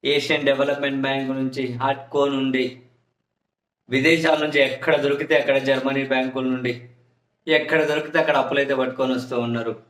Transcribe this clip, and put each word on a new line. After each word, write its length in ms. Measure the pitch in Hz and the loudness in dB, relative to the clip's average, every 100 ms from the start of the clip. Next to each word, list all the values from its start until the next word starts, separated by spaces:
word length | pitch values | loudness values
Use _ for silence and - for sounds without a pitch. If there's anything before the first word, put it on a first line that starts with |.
ఏషియన్ 440 | 135 147 - 151 139 | 0 0 0 0 2
డెవలప్‌మెంట్ 540 | 135 139 139 143 135 | 2 0 0 -2 -2
బ్యాంక్ 300 | 135 135 131 | -2 -2 -2
నుంచి, 340 | 135 131 131 127 120 | -4 -4 -4 -6 -2
atco 400 | 135 135 - 151 143 | -2 -2 -4 0 0
నుండి, 340 | 139 135 131 127 - - _ _ _ _ _ _ _ _ _ _ | 2 0 0 -2 -6 -20 _ _ _ _ _ _ _ _ _ _
విదేశాల 480 | 127 147 165 160 151 | 2 4 4 2 2
నుంచి 200 | 151 143 | 0 2
ఎక్కడ 340 | 131 127 - 147 | 0 0 0 2
దొరికితే 340 | 139 143 156 151 | 2 -2 2 2
అక్కడ, 200 | 135 135 | 2 0
జర్మనీ 400 | 131 131 135 135 135 | 2 0 0 -2 0
బ్యాంకుల 400 | 131 127 131 131 | 0 0 -2 -2
నుండి 260 | 127 123 120 - _ _ _ _ _ - | -2 -4 -6 -12 _ _ _ _ _ 0
ఎక్కడ 320 | 156 156 156 151 | 0 2 0 2
దొరికితే 320 | 151 151 165 | 0 0 0
అక్కడ 180 | 151 143 | 2 2
అప్పులైతే 360 | 131 143 139 135 | 2 0 0 0
పట్టుకొని 380 | 127 127 127 | 0 -2 -2
వస్తూ 220 | 127 123 123 | -2 -2 -4
ఉన్నారు. 340 | 120 117 117 113 - | -2 -2 -4 -8 -14